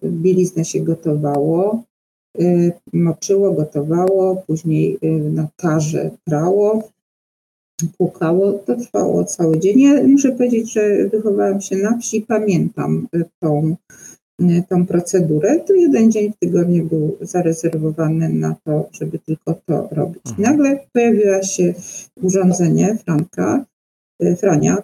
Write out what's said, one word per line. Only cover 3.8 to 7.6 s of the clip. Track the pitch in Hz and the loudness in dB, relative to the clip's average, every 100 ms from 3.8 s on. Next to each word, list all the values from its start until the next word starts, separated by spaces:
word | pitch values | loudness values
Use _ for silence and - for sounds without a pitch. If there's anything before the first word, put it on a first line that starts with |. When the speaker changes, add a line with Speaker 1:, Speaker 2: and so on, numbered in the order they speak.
| 147 170 185 196 185 185 - | -2 0 0 2 0 -2 -4
Speaker 1:
później, | 160 165 156 160 156 | -6 -2 0 0 -2
y, | 160 | -2
na | 160 151 160 151 - | -2 -2 -4 -4 -4
tarze | 170 156 156 147 131 - - | -2 0 -2 -4 -6 -8 -4
prało, | 151 175 202 208 220 - _ _ _ _ _ _ _ | -2 0 2 2 0 -6 _ _ _ _ _ _ _